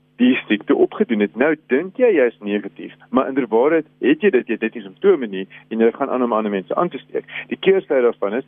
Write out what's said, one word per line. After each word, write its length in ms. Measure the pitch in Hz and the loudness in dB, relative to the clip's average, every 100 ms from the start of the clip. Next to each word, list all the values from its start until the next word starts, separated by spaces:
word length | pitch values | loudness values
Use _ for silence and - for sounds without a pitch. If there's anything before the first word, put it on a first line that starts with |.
| _ - | _ 0
die 220 | 123 131 - | 2 2 -2
siekte 280 | 107 - - | -4 0 0
opgedoen 440 | - - 107 107 | 0 0 -2 0
het. 160 | 101 107 | -2 0
Nou 200 | 147 151 _ | 0 0 _
dink 300 | 127 185 220 | -2 -2 0
jy 100 | 240 170 | 2 4
jy's 220 | 120 - | 2 0
negatief, 540 | 104 104 98 - 85 - _ | -4 -4 -4 -14 -18 -18 _
maar 180 | 123 131 | -2 0
inderwaarheid 580 | 135 117 110 143 165 151 _ | -2 0 2 2 0 -2 _
het 220 | 120 156 | 0 2
jy 80 | 208 | 2
dit, 180 | 123 113 | 2 0
jy 60 | |
het 80 | 107 | -4
net 120 | 113 | -4
nie 100 | 120 | -6
simptome 440 | 98 - 196 170 113 | -16 -2 2 2 0
nie 200 | 95 95 - _ | -6 -10 -14 _
en 100 | 113 | 0
jy 120 | 113 | 0
gaan 180 | - 139 | 0 -4
aan 140 | 127 | -2
om 100 | 120 | 0
ander 180 | 110 107 | 0 0
mense 240 | 101 92 - | -4 -4 -4
aan 140 | 175 | -4
te 80 | 131 | -6
steek. 280 | - 135 - - - | -10 -10 -10 -16 -10
Die 80 | - | -4
keersy 300 | 185 190 - | 0 0 0
daarvan 460 | 139 120 - 101 | 2 2 0 -4
is 100 | 113 | -4